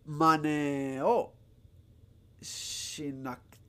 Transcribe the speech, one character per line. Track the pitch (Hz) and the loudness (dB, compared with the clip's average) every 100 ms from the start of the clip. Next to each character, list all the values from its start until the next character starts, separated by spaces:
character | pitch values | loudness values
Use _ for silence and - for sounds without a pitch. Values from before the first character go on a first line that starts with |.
| 156 | -12
真 | 147 160 156 151 151 147 139 139 135 | 4 6 6 2 0 0 -2 -4 0
似 | |
を | 165 233 - - - - - - - - - - - - | 2 2 0 -10 -20 -20 -20 -20 -20 -20 -20 -20 -20 -18
し | - - - - - - 147 | -14 -10 -10 -8 -8 -8 -8
な | 135 131 123 | -8 -8 -10
く | - - | -14 -20